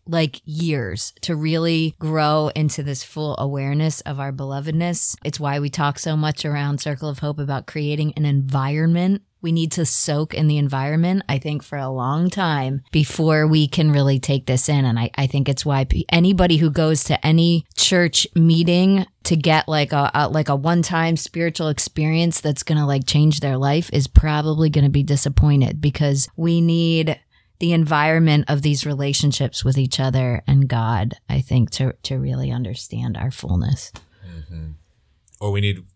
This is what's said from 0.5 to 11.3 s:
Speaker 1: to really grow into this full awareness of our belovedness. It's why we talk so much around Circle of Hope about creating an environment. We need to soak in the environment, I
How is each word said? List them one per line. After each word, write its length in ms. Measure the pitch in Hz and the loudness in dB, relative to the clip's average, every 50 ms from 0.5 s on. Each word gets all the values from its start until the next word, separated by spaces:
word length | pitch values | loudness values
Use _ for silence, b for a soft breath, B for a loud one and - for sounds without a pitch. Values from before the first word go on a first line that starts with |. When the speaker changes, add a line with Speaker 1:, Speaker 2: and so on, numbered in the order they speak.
| 151 160 170 160 151 135 113 92 90 113 - - - _ | -6 -4 -2 -2 -2 -2 -4 -6 -6 -6 -6 -8 -8 _
Speaker 1:
to 120 | - - 165 | -6 -6 -4
really 640 | 151 156 156 165 160 165 170 165 160 160 160 - - | -2 -2 -2 -2 0 0 0 0 0 -2 -2 -4 -6
grow 520 | 156 156 156 156 151 151 156 156 151 147 - | -6 -2 -2 0 2 2 2 2 0 0 -2
into 280 | 156 151 147 - - | 0 -2 0 -2 -4
this 200 | 139 143 135 131 | -6 -6 -8 -8
full 320 | - - - 156 151 147 - - | -10 -10 -8 -8 -6 -6 -4 -4
awareness 640 | 143 139 139 139 139 139 143 151 156 160 151 - | -4 -4 -4 -4 -4 -2 -2 0 0 0 -2 -4
of 180 | - - 139 139 | -6 -8 -8 -6
our 100 | 139 139 | -8 -8
belovedness. 880 | 135 135 139 135 139 139 143 160 151 160 170 175 170 - - - - - - | -8 -8 -8 -8 -8 -6 -6 -4 -2 -2 -2 -2 0 0 -2 -2 -2 -4 -6
It's 160 | 147 - 156 | -6 -6 -4
why 180 | 147 143 143 147 | -4 -2 -2 -2
we 120 | 147 143 | -4 -4
talk 280 | - - 147 143 135 - | -2 -2 -2 -2 -2 -4
so 160 | - 165 156 | -4 -2 -2
much 280 | 156 151 151 147 - - | 0 0 -2 -2 -4 -4
around 360 | 151 147 143 143 143 143 139 | -4 -4 -2 -2 -2 -4 -4
Circle 260 | - 156 143 135 156 151 | -4 -6 -6 -6 -6 -8
of 120 | 139 - | -6 -6
Hope 180 | 151 147 151 151 | -6 -6 -6 -4
about 260 | 139 143 139 131 - | -6 -4 -6 -6 -8
creating 460 | - - 156 147 147 147 151 151 147 - | -8 -8 -6 -4 -2 -2 -2 -2 -2 -2
an 80 | 156 151 | -2 0
environment. 960 | 143 139 139 135 131 135 135 135 139 147 156 165 165 170 175 180 190 202 202 - _ _ _ | 2 2 0 0 0 -2 -2 -2 -2 0 0 2 2 2 2 2 0 0 -2 -4 _ _ _
We 100 | - 165 | -4 -2
need 220 | 165 165 160 151 | 0 0 0 0
to 120 | - 180 160 | 0 0 0
soak 500 | - - - - 160 147 151 156 - - | 2 2 2 2 2 0 -2 -2 -2 -2
in 120 | - 156 | 0 2
the 100 | 151 151 147 | 2 2 2
environment, 680 | 143 135 139 131 135 147 156 165 170 180 190 196 - | 0 0 -2 -4 -4 -2 0 0 0 2 0 -2 -2
I 100 | - | -2